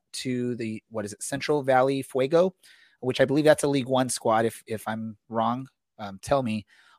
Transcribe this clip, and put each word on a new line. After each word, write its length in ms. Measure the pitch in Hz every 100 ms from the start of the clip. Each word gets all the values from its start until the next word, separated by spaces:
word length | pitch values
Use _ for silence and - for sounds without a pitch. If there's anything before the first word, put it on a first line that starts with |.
| _
to 420 | - 135 123 123
the, 260 | 117 113 110 -
what 160 | 110
is 80 | 101
it, 80 | 104
Central 440 | - 139 - 151
Valley 360 | 131 127 135 139
Fuego, 540 | 135 131 135 165 185 - - - _ _
which 200 | 127 123
I 40 |
believe 200 | 131 143
that's 200 | 151 147
a 40 | 147
League 200 | 143 127
One 200 | 127 127
squad. 360 | - 120 110
If, 180 | 113 - -
if 180 | 110 -
I'm 300 | 110 110 104 -
wrong, 400 | 113 113 123 135 _ _ -
um, 220 | 104 98
tell 220 | - 139
me 200 | 123 107 - _ _